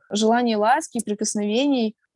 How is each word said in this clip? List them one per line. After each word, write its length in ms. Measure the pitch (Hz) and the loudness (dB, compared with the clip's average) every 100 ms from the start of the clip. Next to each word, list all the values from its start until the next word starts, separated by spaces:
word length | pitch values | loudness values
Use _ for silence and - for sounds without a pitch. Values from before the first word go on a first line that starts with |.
| - | -6
желание 460 | 208 220 233 240 214 | 0 2 2 2 2
ласки, 400 | 214 294 - - | 2 2 -2 -6
и 40 | |
прикосновений 920 | - 208 214 214 208 226 285 262 220 - _ | -6 -6 -4 -4 -2 0 2 2 0 -4 _